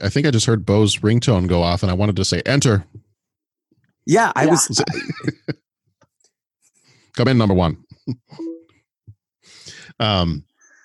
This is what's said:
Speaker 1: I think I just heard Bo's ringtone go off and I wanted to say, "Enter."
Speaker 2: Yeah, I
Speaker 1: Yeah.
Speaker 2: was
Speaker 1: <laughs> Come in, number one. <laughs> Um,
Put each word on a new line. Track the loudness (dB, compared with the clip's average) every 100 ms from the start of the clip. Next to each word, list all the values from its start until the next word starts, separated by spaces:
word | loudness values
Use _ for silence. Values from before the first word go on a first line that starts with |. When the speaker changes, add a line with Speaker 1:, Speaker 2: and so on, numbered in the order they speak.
Speaker 1:
I | -2
think | 0 2
I |
just | 0 2
heard | 0 2
Bo's | 2 2 2
ringtone | 0 2 2 0 2
go | 0
off | 0 0
and | -2
I | 0
wanted | -2 -2
to | -2
say, | -4 -2
"Enter." | 0 2 0 -2 -20 _ _ _ _ _ _ _ _ _ _ 0
Speaker 2:
Yeah, | 2 2 0
I | 2
Speaker 1:
Yeah. |
Speaker 2:
was | 2 0 -2 -4
Speaker 1:
<laughs> | -6 -10 -8 -8 -8 -12 -14 _ _ _ _ _ _ _ _ _ _ _ _ _ _ _ -2
Come | 2
in, | 4
number | 4 2
one. | 0 -2 _ -16 -12
<laughs> | -12 _ -16 -14 -14 _ _ _ _ -20 -20 _ _ _ -20 -20 -20 -18 -6
Um, | -2 0 0 -4 -10 _ _ _